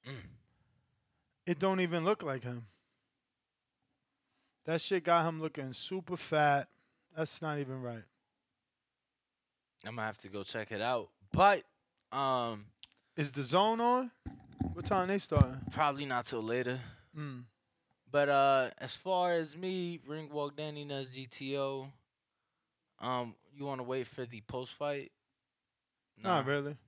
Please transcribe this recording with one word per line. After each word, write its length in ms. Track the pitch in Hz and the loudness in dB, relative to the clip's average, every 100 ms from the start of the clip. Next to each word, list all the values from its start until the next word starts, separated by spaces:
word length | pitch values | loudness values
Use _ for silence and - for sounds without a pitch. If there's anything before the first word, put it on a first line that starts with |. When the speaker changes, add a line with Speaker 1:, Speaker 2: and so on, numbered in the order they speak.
| 127 | -10
Speaker 1:
Mm. 40 | 135 90 - _ _ _ _ _ _ _ _ _ _ - | -12 -12 -20 _ _ _ _ _ _ _ _ _ _ -6
Speaker 2:
It 140 | 165 | 0
don't 200 | 190 190 | 2 2
even 240 | 180 170 165 | 2 2 2
look 180 | 214 | 2
like 200 | 165 131 | 0 -4
him. 220 | 120 123 110 _ _ _ _ _ _ _ _ _ _ _ _ _ _ _ _ _ _ _ - | -6 -8 -12 _ _ _ _ _ _ _ _ _ _ _ _ _ _ _ _ _ _ _ -2
That 160 | 165 | 0
shit 220 | - 190 | 2 0
got 240 | 170 170 160 | 6 6 4
him 120 | 160 | 0
looking 340 | 160 151 135 | -4 -6 -8
super 440 | 123 - 190 175 180 | -8 -6 -6 -6 -8
fat. 520 | - 156 147 143 131 _ _ _ _ - | 0 4 6 4 0 _ _ _ _ -6
That's 240 | 160 - | -4 -4
not 200 | 156 147 | -4 -4
even 240 | 135 131 | -4 -6
right. 200 | 123 117 - _ _ _ _ _ _ _ _ _ _ _ _ _ _ _ _ _ 101 | -8 -10 -14 _ _ _ _ _ _ _ _ _ _ _ _ _ _ _ _ _ -12
Speaker 1:
I'm 100 | 117 | -6
gonna 120 | 110 | -6
have 100 | 104 | -6
to 80 | 98 | -10
go 120 | 101 | -8
check 300 | 95 117 104 | -6 -6 -6
it 100 | 107 | -2
out. 280 | 113 127 101 _ - | 0 0 -2 _ -6
But, 320 | - 196 190 - _ _ _ _ | 6 6 6 0 _ _ _ _
um, 540 | 131 135 131 117 107 107 _ - _ _ - | -2 0 2 0 -4 -10 _ -20 _ _ -4
Speaker 2:
Is 160 | 143 | -4
the 120 | 131 | -2
Zone 360 | 127 170 214 226 | 2 4 4 4
on? 300 | 233 247 254 _ - - - - - | 2 2 0 _ -14 -14 -20 -6 -4
What 120 | 170 - | -4 0
time 220 | 196 180 | 2 2
they 120 | 196 | 0
starting? 420 | - 151 127 131 - | 2 6 6 4 -8
Speaker 1:
Probably 340 | - 151 139 143 | 0 2 2 -2
not 200 | 123 117 | -2 -2
till 160 | 120 | -4
later. 380 | 110 123 123 127 123 - _ 151 | -2 0 0 -4 -8 -18 _ -12
Speaker 2:
Mm. 260 | 147 127 120 _ _ _ _ _ _ | -10 -10 -16 _ _ _ _ _ _
Speaker 1:
But, 160 | 143 143 | 2 6
uh, 400 | 139 139 135 127 - | 6 6 6 4 -2
as 140 | 131 - | -10 -8
far 360 | - 180 180 | 0 2 4
as 220 | 170 160 147 | 2 -2 -6
me, 440 | 185 185 175 170 135 | -4 -2 -4 -6 -8
Ring 220 | 156 156 | -10 -6
Walk 260 | 147 143 143 | -4 -4 -4
Danny, 260 | 151 147 | -8 -6
Nez 240 | 147 139 131 | -6 -6 -6
G 180 | 131 131 | -10 -12
T 300 | - 135 139 | -8 -4 -2
O, 300 | 135 135 135 135 _ _ _ _ _ _ _ _ _ _ | -2 -4 -10 -16 _ _ _ _ _ _ _ _ _ _
um, 360 | 120 127 120 - _ | -2 -2 -4 -10 _
you 120 | 139 143 | -10 -6
wanna 180 | 135 | -6
wait 240 | 123 131 120 | -4 -4 -4
for 180 | - 120 | -8 -10
the 160 | 117 | -10
post-fight? 680 | 107 127 127 - 147 143 - _ _ _ _ _ _ _ _ _ _ _ | -10 -8 -8 -6 -4 -4 -8 _ _ _ _ _ _ _ _ _ _ _
Speaker 2:
Not 280 | 190 170 135 | 2 2 4
Speaker 1:
Nah. 60 | |
Speaker 2:
really. 260 | 143 143 147 | 0 -2 -10